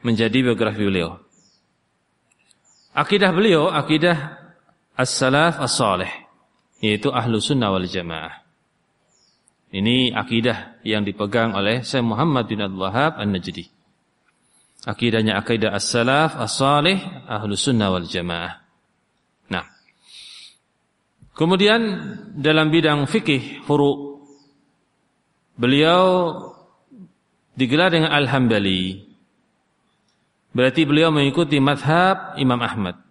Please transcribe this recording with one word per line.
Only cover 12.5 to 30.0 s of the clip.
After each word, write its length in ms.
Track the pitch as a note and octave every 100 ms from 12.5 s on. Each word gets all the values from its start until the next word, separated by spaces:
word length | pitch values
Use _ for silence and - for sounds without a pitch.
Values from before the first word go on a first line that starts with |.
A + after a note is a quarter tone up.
bin 80 | G#2+
Abdul 240 | G2+ F#2+
Wahhab 400 | F#2+ G#2+ D3 D#3+
An-Najdi. 480 | G#2 F#2+ F2 E2+ A2 _ _ _ _ _ _ _ _ _ _ _
Akidahnya 560 | - - A#2 A2 A2 G2
akidah 320 | G2+ A2+ G#2+
as-salaf 640 | G2+ - B2 A#2 C3+ D#3
as-salih, 640 | D3+ A2 - C3+ D3 D#3 F#3+ - C3 -
ahlu 240 | G#2+ G#2+
sunnah 400 | G2+ - A#2+ G#2
wal 160 | F#2 E2+
jamaah. 480 | F#2 F2 E2+ F2 - _ _ _ _ _ _ _ _ _
Nah, 180 | F#2+ - _ _ _ _ - - - - _ _ _ _ _ _ _ - -
kemudian 420 | D#3+ F#3+ G3+ A3+ A3+ F#3 - - -
dalam 400 | D3+ C#3+ D#3 D#3
bidang 320 | D#3+ D#3 D3 C#3
fikih 560 | A3 - C3+ A#2 -
furu', 560 | - D3 C#3+ C#3+ - - - - _ _ _ _ _ _ _ _ _ _ _
beliau 800 | - A#2+ C3+ D#3 F3 F#3 F3+ E3+ D#3 - - _ _ _ B3+ F#3 _ _ _ _
digelar 400 | - B2+ C#3+ F#3
dengan 160 | E3 D#3
Al-Hambali. 960 | D3 C3+ C3+ B2 A2 G2 F#2 F#2 F#2+ - _ _ _ _ _ _ _ _ _